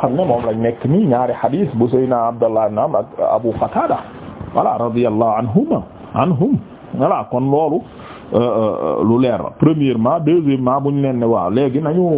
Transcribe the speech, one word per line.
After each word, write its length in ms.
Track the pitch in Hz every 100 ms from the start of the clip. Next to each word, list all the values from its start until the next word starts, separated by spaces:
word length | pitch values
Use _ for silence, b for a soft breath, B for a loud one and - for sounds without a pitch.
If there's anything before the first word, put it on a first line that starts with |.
xam 120 | 131 127
ne 80 |
moom 180 | 127 120 117
lañ 100 | 110
nekk 260 | 117 117 123
nii, 200 | 175 190
ñaari 280 | 123 123 117
hadith 320 | 110 151 170 113
bu 100 | 120
Seydina 380 | 131 131 123 117
Abdallah 380 | 117 113 110 107
ibn 100 | 107
Amr 180 | 131 101
ak 80 | 113 - - 110
Abu 160 | 117 107
Qatada. 380 | 110 - 320 127 - - - - -
Voilà, 240 | - - 113
radiyallahu 560 | 117 117 120 107 113 110
anhuma, 440 | 117 147 311 196 - - -
anhum. 420 | - 160 135 220 269 - - - -
Voilà, 300 | 151 160 117
kon 100 | 123 135
loolu, 320 | 143 156 175 - B B B -
euh, 40 | -
euh, 680 | 120 107 107 85 76 64
lu 140 | 98 117
leer 180 | 131 101
la. 120 | 73 -
Premièrement, 600 | 151 160 135 113 117 165
deuxièmement, 600 | 156 175 147 131 127 139
bu 120 | 139
ñu 100 | 143
leen 160 | 135 123
ne 80 | 117
waaw, 240 | 113 87
léegi 300 | 113 139 131
nañu 200 | 156 175 175